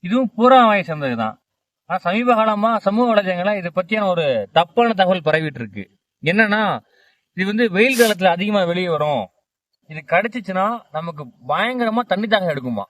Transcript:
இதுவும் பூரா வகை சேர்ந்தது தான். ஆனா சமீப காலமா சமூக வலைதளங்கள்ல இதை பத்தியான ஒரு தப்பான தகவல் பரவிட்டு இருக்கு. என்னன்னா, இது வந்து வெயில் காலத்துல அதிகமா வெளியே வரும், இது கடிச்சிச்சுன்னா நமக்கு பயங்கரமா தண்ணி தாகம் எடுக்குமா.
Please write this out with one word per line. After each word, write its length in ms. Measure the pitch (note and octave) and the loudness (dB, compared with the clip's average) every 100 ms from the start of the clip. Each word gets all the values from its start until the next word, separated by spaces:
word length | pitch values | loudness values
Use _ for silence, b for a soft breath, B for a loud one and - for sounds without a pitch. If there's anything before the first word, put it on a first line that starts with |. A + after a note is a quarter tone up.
இதுவும் 280 | F3 A#3 B3 | -2 -2 -2
பூரா 240 | - A#3+ C4 A#3 | 2 6 8 6
வகை 160 | G3+ | 4
சேர்ந்தது 340 | E3+ D#3 C#3 A#2 | -2 -4 -4 -2
தான். 120 | A2 G#2+ _ _ _ _ _ | -4 -6 _ _ _ _ _
ஆனா 80 | F3+ | -6
சமீப 300 | F3 G3+ B3 A#3 | -2 -2 2 2
காலமா 320 | A3 G#3 A3 A3 - | 2 0 0 0 0
சமூக 200 | G#3 B3 | 0 2
வலைதளங்கள்ல 460 | G#3+ F#3+ F3+ F#3 G#3 | 0 -2 -4 -2 -4
இதை 100 | F3 E3+ | -4 -6
பத்தியான 300 | F3 G#3+ G3+ | -4 -2 -2
ஒரு 140 | F3 D3+ A#2+ G2+ - | 0 0 -2 0 0
தப்பான 360 | F3 - A#3 G3+ | 0 2 0 2
தகவல் 260 | F#3 F#3 D3+ | 2 2 0
பரவிட்டு 340 | D#3 D#3 C3 | 0 -2 -8
இருக்கு. 220 | A2+ G2+ G2 _ _ _ | -12 -12 -16 _ _ _
என்னன்னா, 400 | C#3+ F#3+ G#3+ G#3+ G#3 C3 _ _ _ _ _ - | -4 0 0 0 -2 -4 _ _ _ _ _ -6
இது 100 | F#3+ | -4
வந்து 140 | G#3+ A#3 F3+ | 0 0 2
வெயில் 220 | A#3+ B3+ | 0 4
காலத்துல 300 | A#3 G3 F#3 E3+ | 2 4 2 2
அதிகமா 260 | G#3 G#3 F3 | 0 0 0
வெளியே 200 | F3 F3+ | -2 -2
வரும், 300 | D#3 D3 C#3 G2 _ _ _ _ _ _ | -2 0 -2 -4 _ _ _ _ _ _
இது 100 | D#3 D3 | -18 -2
கடிச்சிச்சுன்னா 540 | E3+ A3 B3 F#3+ F#3 G3 A#3 _ D#3 | 0 0 -8 -6 -2 -2 -4 _ -10
நமக்கு 260 | E3+ D3+ C3 _ B2 | -10 -12 -16 _ -4
பயங்கரமா 520 | D3+ A3 B3+ A#3 A3 A#3+ | -2 -2 -2 -2 -2 -2
தண்ணி 160 | F#3 G#3+ | -2 0
தாகம் 240 | G#3 F#3 | 0 0
எடுக்குமா. 300 | C#3+ B2+ A2+ G2 | -4 -6 -6 -8